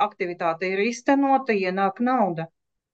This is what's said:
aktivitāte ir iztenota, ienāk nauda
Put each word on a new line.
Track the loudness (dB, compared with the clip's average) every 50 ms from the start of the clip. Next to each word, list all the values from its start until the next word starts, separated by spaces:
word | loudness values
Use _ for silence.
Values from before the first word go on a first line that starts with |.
| -2
aktivitāte | -2 -2 -4 -6 -6 -6 -4 -2 -2 -2 -2 -4 -4
ir | -2 0
iztenota, | 0 -2 -2 -2 0 2 2 4 4 4 2 2 2 0 -2
ienāk | 0 0 -2 0 0 0 0 0 -2
nauda | 0 0 2 2 0 0 -2 -4 -8 -10 -12 _ _ _ _ _ _ _